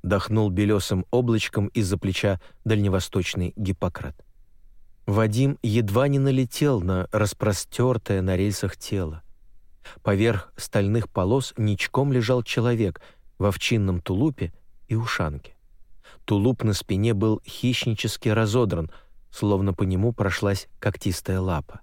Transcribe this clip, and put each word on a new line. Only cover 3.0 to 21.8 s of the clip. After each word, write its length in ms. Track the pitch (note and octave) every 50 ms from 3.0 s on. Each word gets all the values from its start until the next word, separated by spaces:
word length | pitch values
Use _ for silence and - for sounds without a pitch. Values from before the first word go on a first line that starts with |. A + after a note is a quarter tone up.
| - - - G2+ F2 - - F#2+ F2+ F2+ -
Гиппократ. 600 | - G2+ F#2 F#2+ - - F#2 - - - C2+ - - - - - - - - - - - - - - - - - _ -
Вадим 520 | - G2+ G#2+ A2+ A2 G#2 A#2+ C3+ C#3 C#3+ -
едва 460 | - A2+ G#2 A#2+ A2+ G2 G2 A#2+ C#3 C#3+
не 100 | C#3+ C3+
налетел 640 | C3+ C#3 C3 C3 B2+ A#2 - - D3 D3 C3 G2+
на 280 | F2 F#2 F#2 F#2 F#2 -
распростертое 1080 | - G#2+ G#2+ G2+ - - - G#2+ G2 - - - - - A#2+ B2+ B2 A2 - - G2+ F#2+
на 140 | F#2 F#2+ F#2
рельсах 400 | F2+ G2 G#2 G2 - - F#2 -
тело. 460 | - - - A2 G2 F2 D#2 D#2 D#2+ - - - - - - - - - - - - - - - -
Поверх 500 | - - G2+ F#2+ A2 A#2 A2+ F#2+ - - -
стальных 520 | - - - - G#2+ G2 G2+ G#2+ A#2 G2 -
полос 460 | - F#2+ F2+ F#2+ B2 C3+ B2+ - -
ничком 560 | - G#2+ G#2+ G2+ - - - - - C#3 C#3+
лежал 300 | C3 B2 A2 B2+ B2+ B2
человек — 580 | A2+ - - B2 A2+ B2 A#2+ A2+ A2 F2+ D#2 - - - - - _ - _ -
в 60 | F#2+
овчинном 560 | G2+ F#2+ - - - B2 A2 G2+ F#2+ F2+ F2
тулупе 520 | - - F#2 G2 C#3+ D#3+ C3+ - - E2 - - - - - - - -
и 60 | A2
ушанке. 600 | A2 A#2 A#2 - - F2+ D2+ D2 C2+ - - - _ _ - - - - _ - - _ - - - -
Тулуп 380 | - G#2+ G2+ G2+ B2+ B2+ -
на 100 | - A2
спине 420 | G2 - - - F#2+ F#2+ G#2+ A#2 A2
был 260 | G2 A2 A2 A2 - _
хищнически 840 | - - - - B2+ B2+ - - B2 A2 - - G#2+ - - - A#2
разодран, 600 | G#2+ A2+ A2+ G2+ A2 B2+ A#2 G2+ F#2 E2+ D#2+ E2 - - - - - - - -
словно 440 | - - G#2+ G#2 G2+ F#2+ G2 G2 F2
по 80 | -
нему 300 | G2+ F#2+ F#2 F#2 G#2 A#2+
прошлась 560 | A#2 - G2+ G2 - - A2 G2+ G2+ G2 - - - -
когтистая 600 | - G#2+ - - - G2+ F2+ - - - F#2+ F#2
лапа. 400 | F#2 F#2 F2+ - - - - -